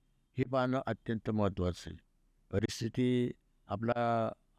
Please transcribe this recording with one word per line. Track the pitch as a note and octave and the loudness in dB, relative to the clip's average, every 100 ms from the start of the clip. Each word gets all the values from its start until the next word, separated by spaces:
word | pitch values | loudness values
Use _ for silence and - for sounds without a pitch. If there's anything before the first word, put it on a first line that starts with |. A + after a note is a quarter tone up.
| _ _ _ - | _ _ _ -4
हे | |
पाहणं | C3 C3 B2+ C3 C3 | 0 2 2 0 -2
अत्यंत | G#2+ - A2+ - | -4 -4 -4 -2
महत्त्वाचं | G#2+ G2+ F#2+ F2+ E2+ - | 2 2 2 -2 -2 -10
आहे. | E2+ - _ _ _ _ | -16 -18 _ _ _ _
परिस्थिती | F#2+ G#2+ - A#2 A#2 B2 B2 B2 - _ _ - | -2 0 -2 -4 0 2 2 0 -4 _ _ -8
आपला | G2+ A2+ A#2 A#2 A#2 A2+ - _ | -2 0 0 2 2 0 -4 _